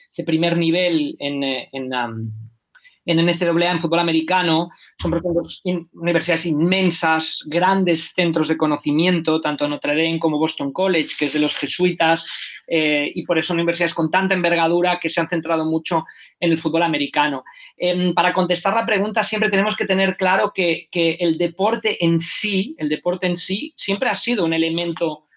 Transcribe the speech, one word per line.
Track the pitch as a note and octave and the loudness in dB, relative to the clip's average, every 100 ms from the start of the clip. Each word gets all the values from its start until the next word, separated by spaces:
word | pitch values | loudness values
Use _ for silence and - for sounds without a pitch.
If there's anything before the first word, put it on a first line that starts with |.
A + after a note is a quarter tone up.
| _ - | _ -10
de | |
primer | E3 D#3+ E3+ E3+ | -2 0 2 2
nivel | E3 F3 F3+ D#3+ D3 - | 2 2 2 0 -2 -4
en, | C#3+ C#3+ | -6 -4
eh, | C#3 B2+ - | -2 -4 -6
en, | C3+ B2+ | -10 -6
am, | B2+ A#2+ A2+ A2 A2 A2 _ _ _ - _ - | -4 -4 -6 -8 -10 -16 _ _ _ -20 _ -2
en | D#3+ | 2
N | E3+ E3+ | 2 0
C | E3+ | 0
A | |
A, | E3 F3 | 2 2
en | F3 | 0
fútbol | E3+ E3 | 0 0
americano, | E3+ D#3+ D#3+ F#3 F3 D#3+ F3 - - - | 2 0 0 0 2 0 0 -8 -20 -8
son, | E3+ | -4
por | E3+ | -2
ejemplo, | F3 E3+ - - | 0 -2 -4 -8
in-, | F#3 F3+ E3+ | -4 -4 -6
universidades | - E3+ E3+ E3+ E3 F3 | -6 0 0 0 0 0
inmensas, | D3 E3+ F#3+ F#3 E3 E3 D#3+ D#3+ - D#3 | 2 2 4 2 2 2 2 0 -4 -2
grandes | E3 F#3 G3 F3+ E3 - - | 0 2 4 2 0 -2 0
centros | E3+ D#3+ D3+ | 0 2 0
de | D#3+ | 0
conocimiento, | D#3 C#3+ D3+ D3 F3+ F3 E3 D#3 | 0 0 0 2 2 2 2 0
tanto | D#3 C#3+ D3 | 0 -2 -2
Notre | D3 D3 D3 | -2 -2 0
Dame | E3 E3 | 0 0
como | E3 D3+ | 0 0
Boston | D#3 - C#3+ | 0 -2 -6
College, | C#3 F#3+ E3 D3 - | -2 0 0 -2 -2
que | D3 | -2
es | |
de | D3+ | 2
los | D3+ - | 0 0
jesuitas, | C#3 - F3+ E3+ E3 E3 - - - - - | -2 0 0 2 2 2 0 -4 -6 -8 -2
eh, | E3 D#3 D3 D3 | 0 2 0 -2
y | F#3 | -6
por | - D#3+ | -2 0
eso | D#3 | 0
son | E3+ | 0
universidades | E3+ E3+ E3 | 0 0 -2
con | E3+ D#3+ | 0 0
tanta | F#3 F#3+ | 2 2
envergadura | F#3 E3+ E3+ E3 F3 F3 F3 | 0 2 2 2 2 2 0
que | E3 | 0
se | F3 | 0
han | D#3+ | 0
centrado | E3+ E3 D#3+ D#3 | -2 -2 -2 0
mucho | D#3+ - E3+ D#3+ - - - | -2 0 -2 -2 -16 -20 -4
en | F3+ | 0
el | E3 | 0
fútbol | E3 E3 | 0 0
americano. | E3 D3 C#3+ D3 D3 C3+ - - - - | 0 0 -2 0 0 -2 -10 -20 -20 -4
Em, | F3+ F3+ F3+ E3+ | -2 2 0 2
para | F3 | 2
contestar | F3+ F3 F3 G3 | 2 0 2 0
la | A3 A3 | 0 0
pregunta, | G3+ G#3 G#3 | 0 0 0
siempre | G3 G#3 G#3 | -2 0 0
tenemos | G3 G#3 G3 | 2 0 0
que | G#3+ | 0
tener | F#3+ F#3+ F#3+ | 2 2 0
claro | F#3 G3 G#3 | 2 2 0
que, | - F3 D#3+ - | 0 0 -2 -4
que | F3 E3 E3 | 0 0 2
el | E3+ D#3+ | 0 0
deporte | E3+ E3+ G3+ A3+ G#3+ - | -2 0 0 0 -2 0
en | E3 E3+ | 2 4
sí, | E3 - G#3+ G3 A3+ D#4+ | 4 2 2 0 -2 -4
el | D3+ | -4
deporte | D3+ F3 F#3 F3+ | -2 -2 -2 -2
en | F3+ | -2
sí | - G3+ D#4+ - | -2 -4 -6 -6
siempre | - G3 B3 | -4 -2 -2
ha | F#3+ | -2
sido | - A#3 E3 | -2 0 0
un | |
elemento | E3 E3 E3 E3+ E3 E3 D3+ _ | 0 0 -2 -4 -2 -4 -6 _